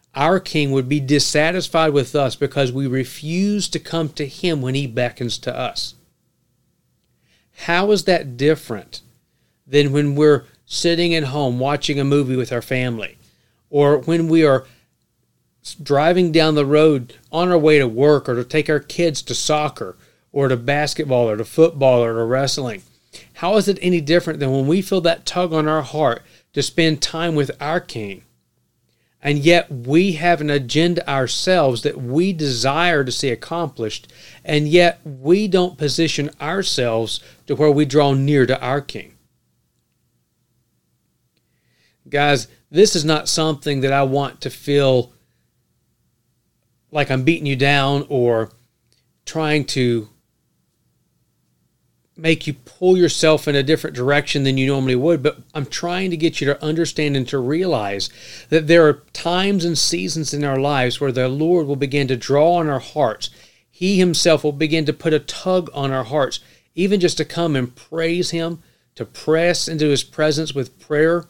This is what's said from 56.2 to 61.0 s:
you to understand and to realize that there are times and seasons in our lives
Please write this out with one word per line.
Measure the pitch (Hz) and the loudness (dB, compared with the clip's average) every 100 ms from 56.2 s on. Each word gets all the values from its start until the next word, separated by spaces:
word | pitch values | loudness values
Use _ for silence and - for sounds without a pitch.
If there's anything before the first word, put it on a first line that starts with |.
| 160 - | -2 -2
you | 135 | -2
to | 151 | -2
understand | 156 156 160 - 147 139 | -2 -2 -2 -2 -2 -2
and | 123 | -2
to | 139 | -4
realize | 123 156 185 135 101 101 - - - - - | -2 -2 -2 -2 -4 -6 -8 -12 -20 -20 -2
that | 160 151 | 0 4
there | 170 156 | 6 6
are | 139 _ | 2 _
times | - 175 180 196 202 | -10 -4 -2 0 0
and | 170 151 | 0 -2
seasons | - 170 185 156 143 | -2 -2 -4 -6 -6
in | 143 | -4
our | 143 135 | -2 0
lives | 143 143 127 - | 0 0 0 -2